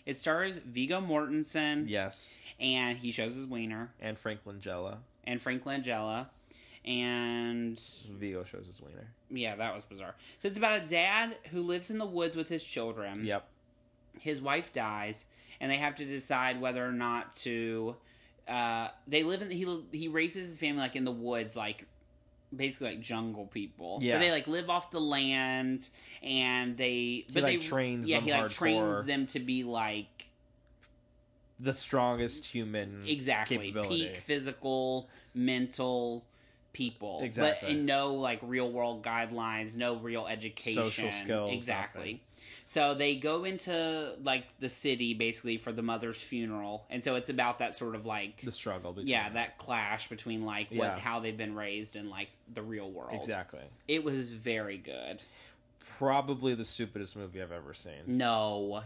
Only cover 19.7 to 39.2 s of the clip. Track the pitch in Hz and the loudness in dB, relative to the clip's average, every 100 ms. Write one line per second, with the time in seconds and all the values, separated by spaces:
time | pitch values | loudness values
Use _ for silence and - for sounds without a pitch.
19.7 | 175 - 151 165 156 165 190 180 165 151 | -2 -4 -6 0 2 2 0 -2 -2 0
20.7 | 143 127 135 127 120 117 120 110 117 107 | 0 0 0 0 0 -2 -2 -2 -2 -2
21.7 | 107 - - - - - - _ 131 139 | -4 -10 -20 -20 -20 -20 -20 _ -2 -2
22.7 | 131 123 101 110 113 113 104 101 113 98 | 0 -4 -4 -4 -2 -2 -4 -6 -6 -6
23.7 | - 85 98 120 117 175 160 135 165 170 | -8 -6 0 4 6 6 4 2 -2 2
24.7 | 175 175 170 151 139 135 135 131 131 131 | 0 0 -2 2 4 4 4 2 2 2
25.7 | 131 131 - - - 135 131 127 127 123 | 0 -4 -14 -18 -12 0 2 4 4 2
26.7 | 120 127 123 120 120 - 139 - 175 156 | 2 2 2 0 -2 0 2 4 4 4
27.7 | 135 127 120 135 151 147 143 107 - 165 | 2 2 2 2 4 4 4 4 4 4
28.7 | 160 107 104 135 139 135 143 123 127 120 | 6 4 2 2 2 2 0 0 0 0
29.7 | 117 110 107 101 - - _ - - _ | 0 0 -2 -6 -12 -18 _ -20 -20 _
30.7 | - - - _ _ _ _ - - 127 | -20 -20 -20 _ _ _ _ -20 -4 -2
31.7 | 127 - 135 123 120 117 104 98 120 110 | 0 2 4 6 4 0 -2 -4 -4 -2
32.7 | 107 101 101 101 147 131 110 110 120 101 | -2 -4 -6 -2 0 2 2 2 0 0
33.7 | 104 101 165 170 92 117 147 135 127 135 | -2 0 2 0 -4 -2 0 0 -4 0
34.7 | 131 127 131 127 - - 123 127 127 127 | 2 2 0 -4 -16 -8 0 2 4 0
35.7 | - 127 123 120 117 - - - - - | 0 0 2 0 -2 -8 -20 -20 -20 -18
36.7 | - 123 113 104 92 123 113 151 151 147 | -4 -4 -4 -6 -4 -2 4 4 4 0
37.7 | 151 143 139 139 135 127 113 120 127 123 | 2 4 4 4 2 0 -2 0 0 0
38.7 | 120 120 113 110 117 | 2 0 0 0 0